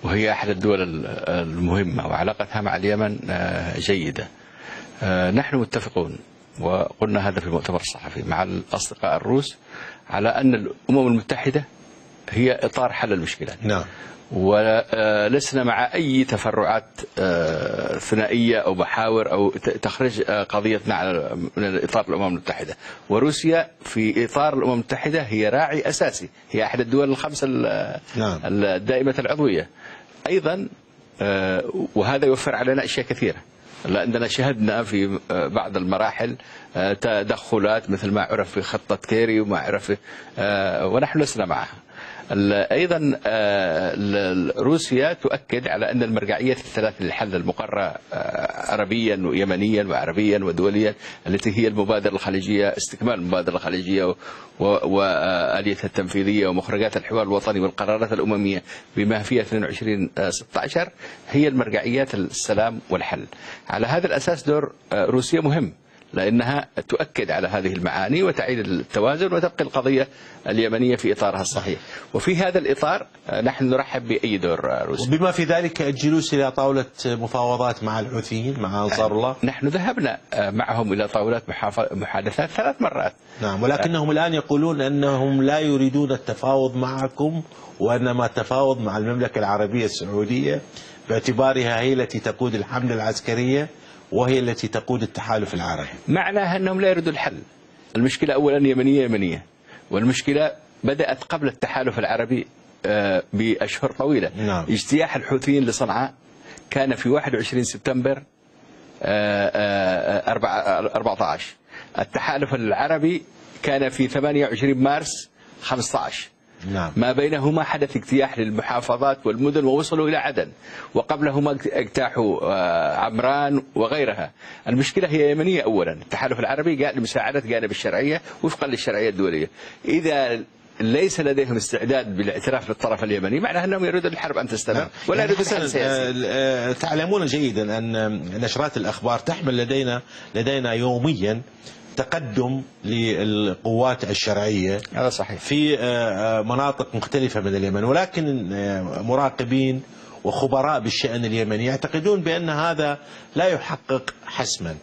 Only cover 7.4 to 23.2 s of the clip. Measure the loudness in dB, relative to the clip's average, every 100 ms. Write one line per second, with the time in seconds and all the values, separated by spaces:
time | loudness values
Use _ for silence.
7.4 | -2 -2 -2 -4 -4 -10 -10 -10 -4 -2
8.4 | -2 -4 -4 -4 -6 -4 0 0 2 0
9.4 | 0 -10 -18 -16 -16 -18 -6 0 2 4
10.4 | 4 4 0 -10 2 4 6 2 0 -2
11.4 | 0 0 -2 -16 -20 -20 -20 -18 -4 2
12.4 | 4 4 0 0 0 0 0 0 -2 -6
13.4 | -8 -4 -2 0 -2 -12 -18 -20 -8 0
14.4 | 4 6 6 4 2 2 2 4 4 2
15.4 | 2 0 2 2 0 0 2 2 2 2
16.4 | 0 0 2 0 -2 -16 -10 -2 0 2
17.4 | 0 0 -4 -4 -4 -6 -2 0 2 2
18.4 | 4 4 2 0 0 0 2 2 2 2
19.4 | 2 2 -2 -2 -4 0 -2 0 0 0
20.4 | 0 0 0 0 0 0 0 0 -2 -4
21.4 | -6 -2 -2 0 0 0 0 0 0 -2
22.4 | -4 -6 -6 -10 -14 -18 -2 2